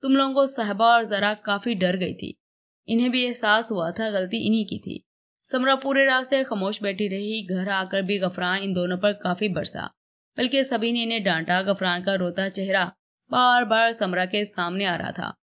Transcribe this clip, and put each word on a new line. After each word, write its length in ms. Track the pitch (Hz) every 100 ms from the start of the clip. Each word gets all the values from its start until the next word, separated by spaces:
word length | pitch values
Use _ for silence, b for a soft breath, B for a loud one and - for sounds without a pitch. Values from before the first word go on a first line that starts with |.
तुम 140 | 269 269
लोगों 180 | 269
को 120 | 269 269
साहिबा 480 | 269 214 202 233
और 100 | 233
ज़रा 300 | 214 202 202
काफी 400 | 214 - 202 240
डर 220 | 220 180 185
गई 180 | 175
थी। 280 | - - - _ _ _ _ -
इन्हें 220 | 226 247
भी 140 | 247
एहसास 460 | 247 240 214 214 226
हुआ 200 | 208 165
था 200 | 175 220
गलती 260 | 202 185 220
इन्हीं 300 | 214 220 196
की 120 | -
थी।" 280 | - - _ _ _ _
समरा 300 | - 254 254
पूरे 300 | 269 269 277
रास्ते 400 | 269 262 254 277
खामोश 380 | 262 214 190 214
बैठी 260 | 202 190 208
रही। 380 | 190 208 220 185
घर 220 | 180 190
आकर 340 | 196 185 196
भी 160 | 185 202
गफरान 440 | 180 185 180 190
इन 100 | 196
दोनों 260 | 180 180 180
पर 140 | 202
काफी 360 | 202 180 180 214
बरसा, 420 | 165 - - - _ _ _ _ -
बल्कि 260 | 247 269
सभी 280 | 269 233 233
ने 100 | 240
इन्हें 220 | 226 226
डांटा। 380 | 196 165 160 180
गफरान 400 | 190 190 185 175
का 120 | 185
रोता 340 | 196 180 175 190
चेहरा 440 | 190 190 190 190 - _ _ _
बार 340 | 247 247 247
बार 280 | 233 220 233
समरा 340 | 226 196 175 185
के 180 | 208
सामने 400 | 208 - 175 185
आ 120 | 196 170
रहा 140 | -
था। 320 | - - - _